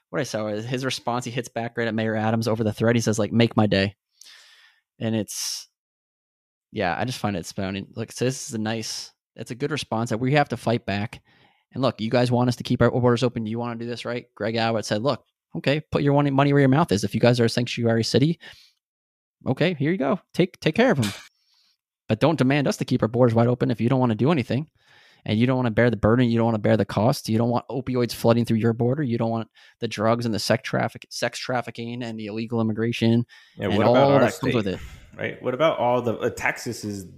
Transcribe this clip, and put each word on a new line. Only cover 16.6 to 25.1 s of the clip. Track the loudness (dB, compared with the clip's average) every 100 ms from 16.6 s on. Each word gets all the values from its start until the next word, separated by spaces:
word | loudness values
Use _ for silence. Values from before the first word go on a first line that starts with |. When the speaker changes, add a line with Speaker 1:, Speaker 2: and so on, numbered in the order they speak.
Speaker 1:
your | 6
mouth | 4 4
is. | 2
If | 0
you | 2
guys | 4 6
are | 2
a |
sanctuary | 2 -4 -2 0 0
city, | 2 4 2 0 -8 -20 _ _ _ _ _ _ _ _ -4
okay, | 0 0 0
here | -2
you | 0
go. | 0 -2 _
Take, | -2 -2 0
take | -2 2
care | 4
of | 4 0
'em. | -4 -14 _ _ _ _ _ _ _ -4
But | 0
don't | 2 2
demand | 2 2 0
us | -2
to | -2
keep | 0
our | 0
borders | 4 4 4
wide | 2
open | 2 0
if | 0
you | 0
don't | 2
wanna | 2 2
do | 2
anything. | 2 0 -2 -4 _ _ _ _